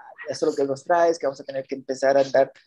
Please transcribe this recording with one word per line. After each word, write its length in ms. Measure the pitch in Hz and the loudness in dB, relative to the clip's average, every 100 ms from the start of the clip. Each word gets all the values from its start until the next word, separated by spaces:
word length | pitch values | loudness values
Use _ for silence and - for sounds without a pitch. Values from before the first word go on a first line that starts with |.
| - - - | -12 -16 -12
esto 180 | 139 160 | -4 -2
es 60 | |
lo 40 | 151 | -2
que 120 | 139 | -2
nos 160 | 135 | -4
trae, 260 | - 175 170 | -2 2 2
es 80 | 165 | 2
que 80 | 139 | -4
vamos 140 | 139 | -6
a 40 | |
tener 200 | 135 135 131 | -10 -10 -8
que 100 | 135 | -8
empezar 400 | 131 131 135 139 | -8 -2 2 2
a 40 | |
andar, 320 | 135 131 135 - | 4 2 2 -2